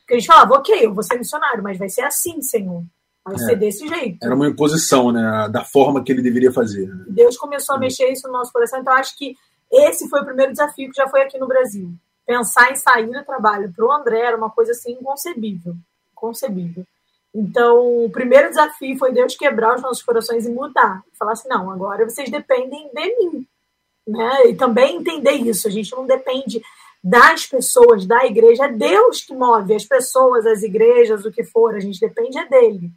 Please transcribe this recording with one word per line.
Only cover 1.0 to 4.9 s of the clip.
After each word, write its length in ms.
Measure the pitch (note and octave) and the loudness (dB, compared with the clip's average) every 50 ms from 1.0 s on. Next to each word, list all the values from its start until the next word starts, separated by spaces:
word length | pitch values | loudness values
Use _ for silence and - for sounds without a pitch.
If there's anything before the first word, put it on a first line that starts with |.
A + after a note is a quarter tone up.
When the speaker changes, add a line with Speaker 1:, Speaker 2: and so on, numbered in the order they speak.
| G#3 | -8
Speaker 1:
ser 140 | - B3 | -8 -10
missionário, 460 | B3 A#3+ - D4 D4+ E4 C#4+ B3 G#3+ F#3+ | -12 -12 -10 -6 -4 -4 -4 -4 -6 -8
mas 140 | G3+ F#3+ F3 | -10 -8 -8
vai 100 | G3+ F#3+ | -10 -8
ser 120 | - - | -6 -6
assim, 380 | B3+ C#4+ - - - F4 E4 D#4+ C4 | -6 -4 -4 -4 -6 -6 -8 -10 -10
Senhor. 400 | - - A3 G3 F#3 F3 E3+ E3+ E3+ _ _ _ _ _ _ _ | -6 -6 -6 -6 -6 -10 -10 -12 -14 _ _ _ _ _ _ _
Vai 120 | F#3+ G3 | -12 -8
Speaker 2:
É. 20 | - | -6
Speaker 1:
ser 160 | A#3 A3+ A#3 | -2 -2 0
desse 320 | F#3+ G#3+ G#3 G3+ - D4+ | 0 0 -4 -4 -6 -10
jeito." 300 | D4+ E4+ E4+ C#4 G#3+ E3+ - | -8 -8 -6 -6 -8 -10 -8
Speaker 2:
Era 140 | A#2+ A#2+ B2+ | -4 -2 -2
uma 120 | C3+ D3 | 0 0
imposição, 640 | D3 A#2+ - D3+ D3 D#3 D#3+ - - | -2 0 0 0 0 0 -2 0 2